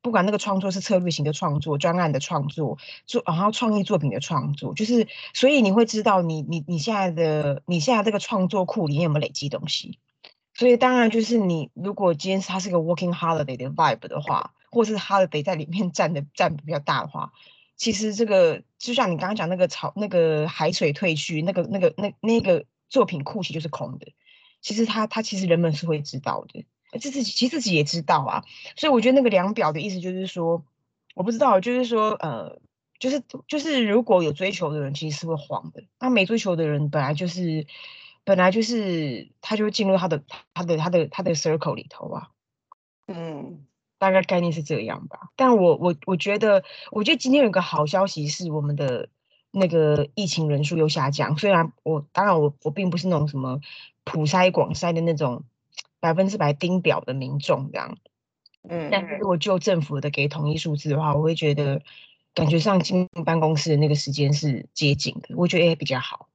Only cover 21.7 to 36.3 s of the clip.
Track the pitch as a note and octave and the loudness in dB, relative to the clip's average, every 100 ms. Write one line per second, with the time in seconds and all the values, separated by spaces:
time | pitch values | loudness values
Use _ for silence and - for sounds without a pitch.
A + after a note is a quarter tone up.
21.7 | G3 E3+ - G3+ - A3 A#3 F#3+ E3 - | 0 0 0 -6 -4 0 2 2 0 0
22.7 | _ _ C4+ - D#3+ C#3+ G#3+ E3+ D#3+ D#3 | _ _ 0 2 -2 -8 -8 -8 -8 -8
23.7 | - A#2+ B2+ - _ _ _ _ _ - | -8 -10 -12 -18 _ _ _ _ _ -6
24.7 | G#3+ A3+ A3 G#3+ A3 A3 G3 F#3 E3 E3+ | -2 0 0 -2 -4 -6 -4 2 2 2
25.7 | D3 E3 D3+ D3 C#3 - A1+ - - - | 0 -2 -4 -4 -8 -6 -6 -8 -18 -20
26.7 | _ _ A3+ C#4 C4+ A#3 - B3 D#4+ A3 | _ _ -10 -8 -6 -4 -2 -2 -2 0
27.7 | D#3+ D3 E3+ D3+ E3 C#3 - - - - | 0 0 -4 0 0 0 -6 -8 -20 -20
28.7 | - D#4 B3 A3+ C4+ B3 F#3+ F#3 G#3+ D3+ | -2 2 4 6 6 6 2 0 0 -2
29.7 | D3+ G#3 F#3 F3+ F#3 F#3+ F3+ E3 E3+ - | -2 -6 -6 -6 -6 -6 -4 -2 -2 -4
30.7 | _ _ _ _ - F#3+ A3+ C#4 F#3+ A#3 | _ _ _ _ -4 -4 2 4 4 4
31.7 | B3 A#3+ A3+ G#3+ G#3+ D#3+ A2+ D#2+ - _ | 0 0 2 0 0 -4 -6 -10 -16 _
32.7 | _ _ _ C4 C#4+ - C4 - D4+ D#4 | _ _ _ -4 -4 -6 -18 -6 -4 0
33.7 | C#4 G#3+ G#3+ A#3 F#3 D#3+ D3 F#3+ G3+ E3 | 0 2 2 4 4 4 -2 -4 -4 -4
34.7 | D3+ C#3 C#3+ D#3 D3 E3 D#3 - A#2 D#3+ | -4 -6 -6 -8 -8 -6 -6 -6 -10 -10
35.7 | - _ _ B3+ A#3 F#3 | -20 _ _ 0 2 2